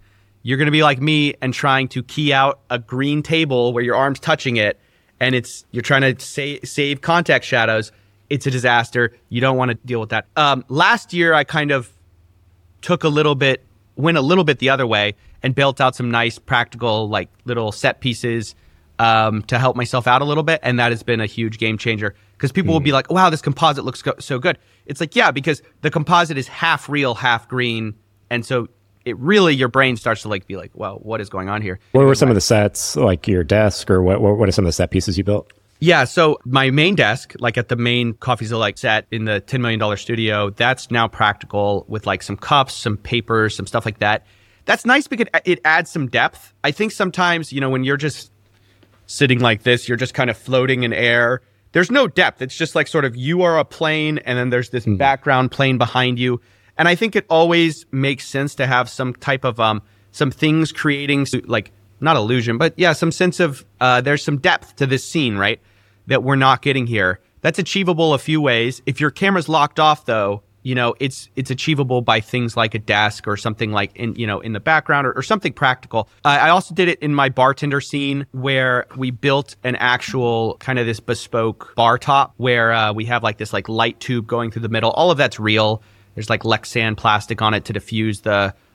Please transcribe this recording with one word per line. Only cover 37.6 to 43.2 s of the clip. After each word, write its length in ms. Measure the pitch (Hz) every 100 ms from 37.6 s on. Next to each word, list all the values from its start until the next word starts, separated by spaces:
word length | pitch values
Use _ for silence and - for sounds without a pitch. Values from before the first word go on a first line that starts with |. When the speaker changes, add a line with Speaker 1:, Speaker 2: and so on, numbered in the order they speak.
| 117
Speaker 1:
the 80 | 120
main 380 | 120 123 117
CoffeeZilla, 440 | 110 - 117 110 113
like, 200 | 104 -
set 280 | 120 110 -
in 140 | 113 110
the 160 | 101
ten 200 | - 135
million 180 | 120 110
dollar 180 | 107 101
studio, 520 | - 117 110 107 104
that's 400 | 101 120 131 -
now 180 | 120 113
practical 800 | - 107 104 - 101 101 101 -
with, 200 | 107 101
like, 160 | 95
some 140 | - 101
cups, 360 | - 143 131
some 220 | - 113 104
papers, 580 | - 120